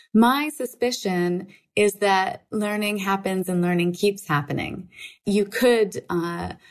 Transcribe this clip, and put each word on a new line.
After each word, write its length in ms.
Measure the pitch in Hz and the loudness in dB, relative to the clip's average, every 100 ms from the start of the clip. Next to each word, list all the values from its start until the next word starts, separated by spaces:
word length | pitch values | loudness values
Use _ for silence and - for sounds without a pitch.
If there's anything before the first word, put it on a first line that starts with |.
| _ | _
My 340 | 220 233 277 302 | 4 6 4 -2
suspicion 1000 | - 247 - 240 247 196 180 175 175 196 - _ - | -6 -8 -4 -4 -2 -2 0 0 -2 -6 -20 _ 2
is 180 | 208 | 2
that 500 | 202 202 190 190 - - | 2 2 2 0 -6 -8
learning 480 | 214 208 214 208 208 | -4 -4 -2 -2 -2
happens 520 | 190 196 196 190 180 | -2 -2 -2 -2 -2
and 100 | 180 | 0
learning 320 | 175 175 175 | 2 2 0
keeps 340 | 175 202 196 - | 0 0 0 -2
happening. 640 | 147 135 131 - - - - - - - | -2 0 -4 -6 -10 -14 -18 -18 -10 -2
You 180 | 202 | 0
could, 600 | 202 - 247 233 196 - - | 0 2 4 4 2 -2 -6
uh, 460 | 175 170 170 175 - _ | -4 -4 -6 -8 -10 _